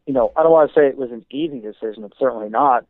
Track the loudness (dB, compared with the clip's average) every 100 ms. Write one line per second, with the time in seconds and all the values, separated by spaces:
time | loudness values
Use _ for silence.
0 | -6 -2 -2 2 4 4 4 4 2 0
1 | -10 -12 -12 -8 -8 -8 -14 -10 -10 -10
2 | -14 -4 -4 -2 -6 0 2 2